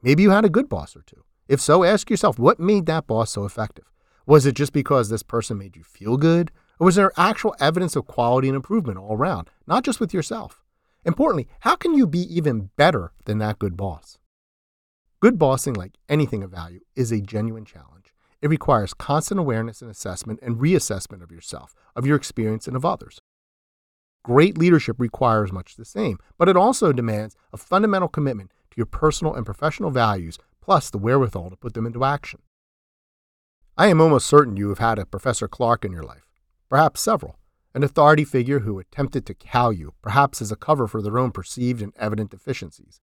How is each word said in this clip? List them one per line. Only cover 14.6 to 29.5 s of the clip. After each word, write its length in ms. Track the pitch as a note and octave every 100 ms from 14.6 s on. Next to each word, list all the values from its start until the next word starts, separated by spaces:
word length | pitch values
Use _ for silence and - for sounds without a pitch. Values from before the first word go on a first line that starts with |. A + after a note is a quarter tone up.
| _ _ _ _ _ _
Good 180 | G#3+ A#3
bossing, 360 | D3 C3 -
like 240 | G#2+ F2+ _ _
anything 340 | D3 C#3+ G#2+
of 80 | F#2+
value, 300 | F2+ E2 F2 _ -
is 160 | A#2+
a 80 | A2+
genuine 460 | G2 G#2+ A2+ A2+ G#2
challenge. 480 | E2 C#2 E2+ _ _ _ _
It 80 | D3
requires 460 | D#3 - B2 G2
constant 440 | - - D3 - G3
awareness 440 | D3+ A2+ A2+ A2
and 80 | A#2+
assessment 500 | G#2+ G#2 F2+ - A2
and 140 | - A#2
reassessment 680 | C#3+ F3+ - G2 - F#2+
of 80 | E2+
yourself, 440 | E2 - B1+ - _ _
of 120 | - C3
your 100 | C#3+
experience, 500 | - - A2 A2 -
and 100 | C3
of 80 | D#3
others. 340 | G3 - - _ _ _ _ _ _ _ _ _ _
Great 320 | - A#2 F3+ E3
leadership 400 | F3 E3 - A2+
requires 540 | A#2+ - B2 A2 G2+
much 240 | F#2 F2+ -
the 80 |
same, 340 | A2+ G3+ G3+ F#2+ _ _
but 100 | F3
it 80 | F3+
also 360 | G#3 C4 F#3+
demands 440 | B2+ A#2 G#2+ G#2+ _ _
a 60 | -
fundamental 500 | - F#3 G#3+ F#3+ F3+
commitment 420 | - C#3+ A2+ F#2+ _ _
to 60 | -
your 80 | A#2+
personal 480 | - D#3 D3 D#3
and 120 | -
professional 440 | A2+